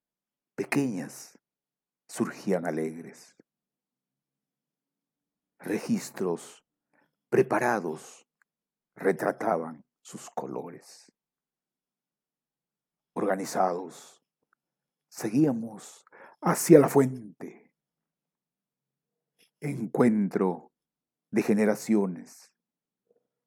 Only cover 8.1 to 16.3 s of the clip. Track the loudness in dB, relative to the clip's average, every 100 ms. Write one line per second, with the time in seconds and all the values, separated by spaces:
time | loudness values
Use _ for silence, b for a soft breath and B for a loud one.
8.1 | -20 _ _ _ _ _ _ _ -4 -2
9.1 | 0 -2 -4 -2 -2 -4 -12 -20 _ -20
10.1 | -20 -12 -10 -8 -10 -10 -16 -20 -20 -20
11.1 | _ _ _ _ _ _ _ _ _ _
12.1 | _ _ _ _ _ _ _ _ _ _
13.1 | -4 -2 -2 -2 0 0 0 -8 -16 -20
14.1 | -20 _ _ _ _ _ _ _ _ _
15.1 | -10 -2 2 2 0 -6 -14 -20 -20 _
16.1 | B B